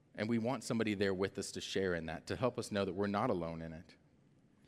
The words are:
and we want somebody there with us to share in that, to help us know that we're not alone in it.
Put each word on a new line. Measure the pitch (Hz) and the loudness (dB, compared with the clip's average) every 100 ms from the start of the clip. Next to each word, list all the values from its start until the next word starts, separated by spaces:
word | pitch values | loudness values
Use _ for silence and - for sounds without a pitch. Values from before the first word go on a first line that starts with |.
| _ - | _ -4
and | 107 | 0
we | 117 | 2
want | 110 131 | 2 -2
somebody | - 117 107 | -2 0 2
there | 101 98 | 4 2
with | 92 95 - | 4 0 0
us | 95 | -6
to | 92 | -6
share | - 98 95 | -4 0 2
in | 87 80 | 2 -2
that, | 80 - | -6 -6
to | 92 | -2
help | 123 117 | 0 -2
us | 110 | -2
know | 104 98 | 0 0
that | 90 | 0
we're | 101 | 0
not | 101 123 | 2 2
alone | 92 82 82 | 2 -2 -4
in | 82 | -8
it. | 80 90 - _ _ _ _ _ _ | -10 -14 -20 _ _ _ _ _ _